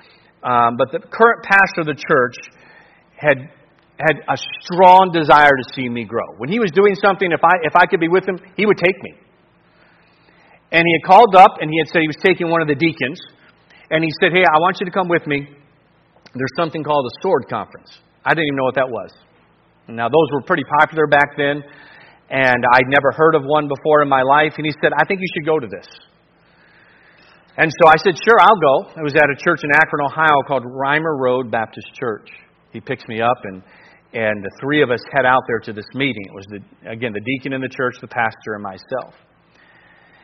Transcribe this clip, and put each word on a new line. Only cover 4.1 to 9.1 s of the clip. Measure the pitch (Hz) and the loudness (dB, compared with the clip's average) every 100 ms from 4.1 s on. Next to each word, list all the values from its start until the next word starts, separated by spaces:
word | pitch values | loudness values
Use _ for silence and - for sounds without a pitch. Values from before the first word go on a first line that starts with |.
| 147 - | -2 -4
a | 135 - - | -8 -8 -16
strong | - 175 185 185 190 | -6 4 8 8 6
desire | 165 151 151 147 | 0 4 6 6
to | 135 120 - | 4 -2 -10
see | 123 | -8
me | 120 104 | -8 -6
grow. | 117 87 87 | -8 -8 -10
When | 127 | -6
he | 220 | -4
was | 208 | 0
doing | 156 208 185 | 2 2 2
something, | 202 190 185 156 | 0 0 -2 2
if | |
I, | 165 180 156 | 2 2 2
if | 175 | 2
I | |
could | 180 190 | 2 0
be | 165 | 0
with | 185 | 0
him, | 185 180 - - | -2 -8 -12 -4
he | |
would | 208 190 | -2 0
take | 175 196 | -2 -4
me. | 107 | -12